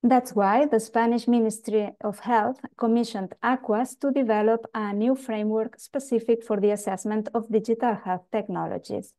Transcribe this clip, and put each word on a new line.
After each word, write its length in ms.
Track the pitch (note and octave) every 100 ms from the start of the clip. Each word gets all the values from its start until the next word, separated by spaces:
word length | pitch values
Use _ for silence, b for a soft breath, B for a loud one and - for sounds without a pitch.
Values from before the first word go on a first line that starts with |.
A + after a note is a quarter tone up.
That's 300 | A#3+ B3+ B3
why 340 | A3 G3 A3 D4
the 140 | A#3
Spanish 480 | A3 A#3 A#3 A#3 A#3+
Ministry 600 | A#3+ A3 G#3+ - G#3+ G#3 -
of 180 | G#3+ G3
Health 400 | G#3+ A#3 A3 C4 - -
commissioned 560 | A3 A#3 A#3 G#3 F#3+ -
aquas 540 | A#3 B3+ - G#3+ B3+ -
to 140 | C#4
develop 540 | C#4 A#3+ G#3+ G#3+ A#3 A3+
a 220 | A3 G#3
new 220 | G3+ A3+ C4
framework 640 | - A3 G#3+ A3 A3+ -
specific 680 | - C#4 C4+ A#3 A3+ A3+
for 160 | A3+ G#3
the 100 | G#3
assessment 580 | G#3 G3+ F#3+ G#3+ G#3+ G#3+
of 160 | - A3
digital 440 | A3 A3 A3+ B3
health 300 | G#3 - F#3 _
technologies. 800 | A3 G3+ F3 E3 - - G3+ G3